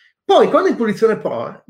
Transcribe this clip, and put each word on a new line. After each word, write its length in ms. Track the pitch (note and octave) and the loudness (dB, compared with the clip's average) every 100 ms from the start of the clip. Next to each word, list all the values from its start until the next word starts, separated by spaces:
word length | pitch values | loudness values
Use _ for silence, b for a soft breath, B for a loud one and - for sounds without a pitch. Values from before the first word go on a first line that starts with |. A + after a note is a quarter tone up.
| b _ | b _
Poi, 240 | - F4+ F#3+ | 0 2 4
quando 200 | D4 F#4+ | 2 0
è 20 | |
in 60 | A3 | 0
posizione 400 | A3 G3 A3 G#3 | -4 0 0 -2
prona, 440 | - A#2 C3 - - | -6 -8 -10 -14 -20